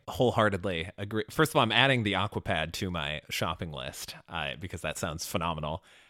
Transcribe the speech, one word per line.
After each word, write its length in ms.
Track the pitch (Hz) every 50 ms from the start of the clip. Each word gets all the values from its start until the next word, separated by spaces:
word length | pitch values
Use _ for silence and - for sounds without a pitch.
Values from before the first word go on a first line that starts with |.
| _ -
wholeheartedly 800 | - - 131 120 104 117 110 104 98 95 90 101 90 82 80 101 - -
agree. 280 | 101 101 110 110 - -
First 220 | - - 160 147
of 60 | - 147
all, 60 | 127
I'm 80 | 110
adding 320 | 110 113 127 139 135 120 110
the 100 | 104 95
Aquapad 580 | 92 95 107 - 107 - - 101 80 80 82 82
to 180 | - 101 92
my 300 | 90 82 69 71 76 76 - -
shopping 420 | - - 117 90 82 - 101 82
list, 440 | 73 67 64 69 - - - - - - - -
uh, 220 | - 82 76 71 65 65
because 220 | 85 87 - 85
that 160 | - 80 76 -
sounds 280 | - 90 76 80 -
phenomenal. 580 | - - 101 82 85 82 78 76 76 80 82 - - - - - _